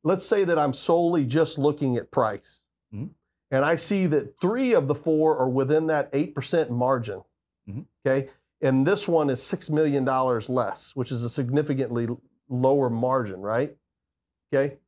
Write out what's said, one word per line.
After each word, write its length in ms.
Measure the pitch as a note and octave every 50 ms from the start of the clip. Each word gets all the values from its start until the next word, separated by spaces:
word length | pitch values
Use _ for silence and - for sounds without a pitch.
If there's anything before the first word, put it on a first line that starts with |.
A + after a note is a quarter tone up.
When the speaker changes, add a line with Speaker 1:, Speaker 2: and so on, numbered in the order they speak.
| -
Speaker 1:
Let's 220 | D#3 F#3+ F#3 -
say 180 | - A3+ G3+ G3
that 160 | F3 E3+ D#3
I'm 140 | D3 C#3 B2
solely 520 | - - - E3+ E3+ E3+ E3+ F3 D#3+ C#3
just 320 | A#2+ B2+ D#3+ D#3+ D#3 -
looking 400 | D3 C#3 D3 D3 D3+ D3 C3 B2
at 140 | A2+ - _
price. 500 | - C#3 A#2+ G#2+ G2+ - _ - - _ _ _ _ _ _ _ G#2+
Speaker 2:
Mm-hmm. 140 | G2+ C3 - - _ _ _ _ _ _ _
Speaker 1:
And 160 | C3+ C3+ C#3
I 100 | E3+ E3+
see 300 | D#3 - - G#3 G3 F#3
that 320 | E3 D3+ C#3+ - - _ _
three 340 | - F#3 A3 B3+ C4+ B3 A3+
of 140 | F3 C#3+
the 80 | C3+ D3
four 400 | - - E3 D#3 D#3 D#3 D#3 D#3
are 120 | B2+ B2+ C3
within 380 | B2 C3+ C3+ C3 D3+ D#3 D#3+
that 220 | D#3 D#3 D3 C3+ - -
eight 220 | C#3 E3 - -
percent 340 | C#3+ B2+ - - E3 D#3 -
margin. 540 | A#2+ A#2+ B2 C3 C3+ B2 A#2 G#2 G2 F#2+ - _ _ _ _ _ _ _ _
Speaker 2:
Mm-hmm. 140 | G2+ G2 A2 - _ _ _ _
Speaker 1:
Okay. 240 | C3+ C3+ C#3 C3+ - _ _ _ _ _ _
And 240 | - C3+ C3 C3 C3+
this 220 | E3 G3+ - -
one 240 | - E3+ E3 D3+ C#3
is 100 | C3 A#2+
six 280 | - - - - - -
million 360 | D3+ D#3 D#3 D3 C#3 C#3 C3
dollars 420 | C3 C3 C3 C3 B2+ B2 A2+ G#2+
less, 440 | - B2+ B2+ A2+ G2 - - - - -
which 160 | C3+ B2 -
is 120 | C3+ A#2 A#2+
a 60 | A#2+
significantly 760 | - - C3 A#2+ C3 D3 D3 D3 C#3 C3+ C3 A#2 A#2+ A#2+ A#2+
l-, 140 | A2+ B2 - _ _ _ _ _ _
lower 400 | B2+ B2 B2+ C3 C#3 C#3+ C3+ A#2+
margin, 500 | A2+ A2+ A#2+ B2+ C3 C3 A#2+ G2+ F#2+ F#2
right? 340 | G2 G2+ A2 A#2+ C#3+ D3 - _ _ _ _ _ _ _ _ _ _ _ _ _ _ _ -
Okay. 240 | C#3 C#3 C#3+ C#3 _ _